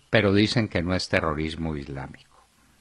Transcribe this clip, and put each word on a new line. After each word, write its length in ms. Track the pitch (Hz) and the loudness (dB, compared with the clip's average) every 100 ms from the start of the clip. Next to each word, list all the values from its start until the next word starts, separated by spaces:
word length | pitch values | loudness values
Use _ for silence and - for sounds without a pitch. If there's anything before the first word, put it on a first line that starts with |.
| - | 0
pero 220 | 113 101 | 2 4
dicen 360 | 101 104 120 104 | 4 4 2 0
que 120 | 92 | -2
no 140 | 85 | -2
es 140 | 90 - | -2 0
terrorismo 680 | 95 82 76 80 80 80 76 | 0 0 -2 -4 -6 -6 -8
islámico. 720 | 67 67 69 - _ _ _ _ _ _ | -10 -12 -12 -16 _ _ _ _ _ _